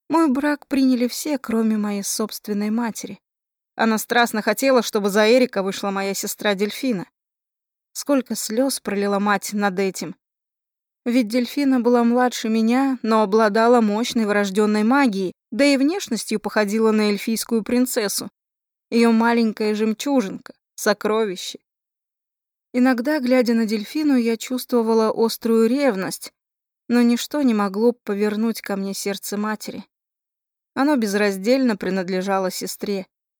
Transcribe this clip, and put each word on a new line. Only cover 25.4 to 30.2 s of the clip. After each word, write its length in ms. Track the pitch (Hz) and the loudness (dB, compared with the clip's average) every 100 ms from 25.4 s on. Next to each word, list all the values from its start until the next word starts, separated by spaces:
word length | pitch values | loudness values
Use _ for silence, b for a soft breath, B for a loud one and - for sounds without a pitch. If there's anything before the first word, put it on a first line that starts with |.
| 233 226 226 | 0 2 2
ревность, 640 | 269 277 196 - - - _ _ _ _ _ - | 2 0 0 -4 -8 -14 _ _ _ _ _ -2
но 120 | 240 | 2
ничто 400 | 233 240 - 302 | 4 2 -2 0
не 100 | 262 | 2
могло 400 | 214 202 196 233 | 2 0 0 0
повернуть 680 | 240 - 202 214 208 226 214 | 0 -4 -2 -2 0 -2 -4
ко 140 | - 196 | -6 -6
мне 180 | 196 | -6
сердце 440 | 190 202 190 - 202 | -6 -6 -6 -6 -6
матери. 480 | 214 214 - - - _ _ _ | -6 -8 -10 -14 -16 _ _ _